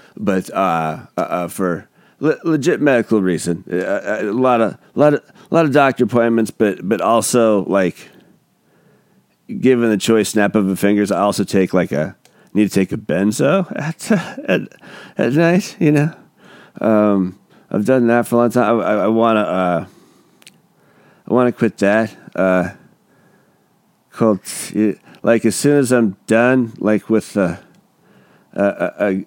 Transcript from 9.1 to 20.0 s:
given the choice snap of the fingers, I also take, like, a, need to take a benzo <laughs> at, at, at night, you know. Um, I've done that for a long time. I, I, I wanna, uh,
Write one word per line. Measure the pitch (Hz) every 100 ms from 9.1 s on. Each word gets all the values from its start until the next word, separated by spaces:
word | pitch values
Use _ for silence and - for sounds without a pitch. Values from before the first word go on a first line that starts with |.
| _ _ _ - 98
given | 123 127 117
the | 107
choice | - 113 104
snap | 107 104
of | 110 98
the | 95
fingers, | 101 104 101
I | 90
also | 101 98
take, | 98 101 92
like, | 92 85
a, | 71 80 - _ _ _
need | 95 104
to |
take | - 95
a | -
benzo | - 80 101 - 139 185 180
<laughs> | -
at, | 151 - - 208 - - -
at, | 185 - - - - - -
at | -
night, | 135 165 180 - -
you | 160
know. | 147 151 - _ _ - - - -
Um, | - 107 107 101 92 92 _ _ -
I've | -
done | 104 131 120
that | 120 117
for | 120
a |
long | 120
time. | 123 107 117
I, |
I, | 90 104
I | 98
wanna, | 113 113 110
uh, | 95 92 90 85 - -